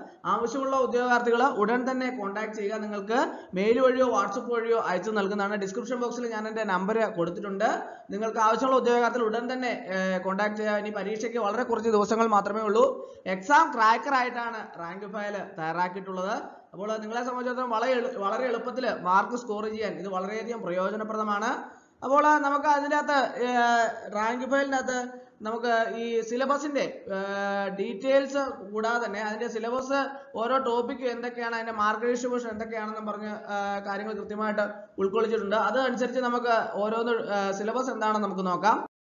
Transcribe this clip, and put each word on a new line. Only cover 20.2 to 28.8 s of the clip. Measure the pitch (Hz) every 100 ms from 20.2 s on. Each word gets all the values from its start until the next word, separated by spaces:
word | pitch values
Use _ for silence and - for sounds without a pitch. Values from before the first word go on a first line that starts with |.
| 185 214 214 233
പ്രയോജനപ്രദമാണ്. | 180 180 185 208 214 214 214 202 220 311 - - _ _
അപ്പോൾ | - 277 302 302
നമുക്ക് | 285 285 294
അതിൻ്റെ | 285 285 294
അകത്ത്, | 294 285 240 -
ഏ, | 247 247 240 233 226 226 - 208
rank | 220 247 254
ഫയലിൻ്റെ | 277 277 269
അകത്ത് | 254 254 247 - - -
നമുക്ക് | 214 233 240 226 226 226
ഈ | 233 233
സിലബസിൻ്റെ, | 220 240 262 285 294 277 180 - -
ഏ, | 190 196 196 202 202 196 190
details | 226 240 269 277 269 277 269 233 190
കൂടാതെ | 208